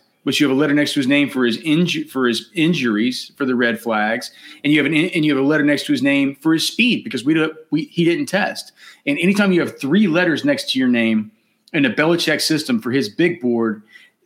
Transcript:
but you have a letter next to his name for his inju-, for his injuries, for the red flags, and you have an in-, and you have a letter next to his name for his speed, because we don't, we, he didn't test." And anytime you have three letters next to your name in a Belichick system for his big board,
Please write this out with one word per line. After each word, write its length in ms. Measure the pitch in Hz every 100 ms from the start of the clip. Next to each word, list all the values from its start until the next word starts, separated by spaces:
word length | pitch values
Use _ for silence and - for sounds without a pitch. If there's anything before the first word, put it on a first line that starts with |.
| _ _
but 140 | 139 127
you 100 | 143
have 80 | 135
a 40 |
letter 140 | 147
next 180 | 147 143
to 60 | 143
his 60 | 127
name 240 | 143 -
for 160 | 127 120
his 120 | 110
inju-, 500 | 160 156 175 156 151
for 180 | 131 120
his 240 | 113 -
injuries, 760 | 170 160 156 123 104 123 123 - -
for 80 |
the 100 | 131
red 260 | 123 120 107
flags, 520 | 117 107 107 120 - - - -
and 80 | 147
you 60 | 151
have 80 | 139
an 80 |
in-, 160 | 151 180
and 100 | 175
you 100 | 151
have 80 | 135
a 40 | 139
letter 180 | 151
next 220 | 143 139 -
to 60 |
his 100 | 131
name 320 | 139 139 135 139
for 160 | 160
his 140 | 160 -
speed, 380 | - 240 135
because 200 | 110 123
we 100 | 127
don't, 200 | 160 156 - -
we, 140 | 151
he 200 | 151 175
didn't 220 | 165 160 139
test." 460 | 190 190 - - - - - 143
And 120 | 147
anytime 320 | 180 202 202
you 80 | 175
have 180 | 131 -
three 300 | 135 190 196
letters 360 | 165 180 135
next 260 | 143 135 -
to 80 | 131
your 100 | 127
name 420 | 120 113 110 107 _ _ _ _
in 120 | 165
a 60 | 131
Belichick 500 | 117 156 170 160 151
system 400 | - 151 143 117
for 100 | 120
his 180 | 135 110
big 320 | - 175 -
board, 420 | 123 117 113 107 - - - _